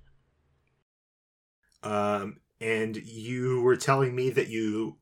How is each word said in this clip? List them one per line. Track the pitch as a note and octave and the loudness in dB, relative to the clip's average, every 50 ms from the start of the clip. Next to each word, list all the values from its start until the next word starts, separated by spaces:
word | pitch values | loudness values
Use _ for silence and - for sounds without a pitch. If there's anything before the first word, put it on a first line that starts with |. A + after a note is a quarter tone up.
| - - _ _ _ _ _ _ _ _ _ _ _ _ _ _ _ _ _ _ _ _ _ _ _ _ _ _ _ _ _ _ _ _ _ - - | -20 -20 _ _ _ _ _ _ _ _ _ _ _ _ _ _ _ _ _ _ _ _ _ _ _ _ _ _ _ _ _ _ _ _ _ -14 -8
Um, | G#2+ G#2+ G#2 G2+ G#2 G#2 G2+ G2+ G#2+ - - _ _ _ - | -4 0 0 2 2 0 0 -2 -6 -10 -14 _ _ _ -8
and | A2+ A2+ A2+ A2 A2 A2+ A2 | -4 -2 0 0 0 -2 -4
you | G#2+ - A2+ A2+ A2+ A2 A#2 B2+ B2 B2 C3 B2+ B2 | -8 -10 -12 -14 -12 -8 -6 -4 -2 -2 0 0 4
were | A#2+ B2+ B2 B2 | 6 6 4 4
telling | - - C3+ C3+ C3+ B2+ B2 | 4 2 4 4 4 2 0
me | B2+ B2+ C3 | 0 -2 0
that | A#2 A2+ - - | 2 0 0 0
you, | A2+ A2+ A2 G#2+ G#2 A2 A2+ - - _ | -2 -2 -2 0 0 -2 -4 -6 -8 _